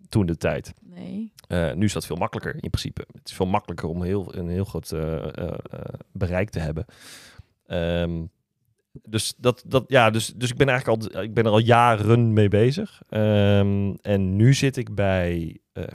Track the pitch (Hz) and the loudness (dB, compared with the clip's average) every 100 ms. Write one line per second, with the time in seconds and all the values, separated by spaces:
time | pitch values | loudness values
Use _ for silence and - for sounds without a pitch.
0 | - 113 87 80 78 69 - - - 175 | -4 0 0 0 -2 -4 -8 -20 -20 -16
1 | 180 190 226 _ - 87 80 76 104 82 | -12 -10 -12 _ -6 -2 -2 0 -2 -2
2 | - 82 90 - 82 - 82 - - - | -6 -6 -6 -6 -8 -8 -6 -6 -6 -10
3 | - - - - 92 104 - 82 82 87 | -14 -16 -14 -4 -2 -2 -4 -8 -6 -4
4 | 90 101 85 - 85 90 98 80 - 80 | -2 -4 -6 -8 -6 -4 -4 -6 -8 -6
5 | 78 80 76 - 85 - - - - - | -4 -4 -6 -8 -8 -8 -12 -14 -14 -14
6 | - 95 87 90 107 - 78 80 - - | -12 -4 -2 0 -2 -4 -4 -6 -8 -14
7 | - - - - - _ - 87 85 87 | -20 -20 -20 -20 -20 _ -8 -4 -2 -2
8 | 85 82 82 _ _ _ _ _ _ - | -2 -4 -8 _ _ _ _ _ _ -20
9 | - 107 - - 123 120 - 131 104 135 | -6 -4 -4 0 0 0 0 0 4 4
10 | 110 110 - - 123 127 135 127 127 113 | 6 2 -4 -6 -4 2 2 2 0 -2
11 | 107 - 110 113 113 110 113 117 120 110 | -2 -6 -4 0 4 4 6 6 6 4
12 | 104 120 117 107 104 101 120 151 220 - | 4 4 4 4 4 4 2 0 -8 -12
13 | - 107 107 104 101 101 101 101 98 - | -8 -2 2 4 4 4 4 0 -2 -4
14 | 101 101 95 98 117 135 135 127 113 104 | -2 0 2 4 6 6 2 -2 -6 -2
15 | 98 92 87 87 80 - _ 95 - | 0 0 0 -2 -6 -10 _ -12 -12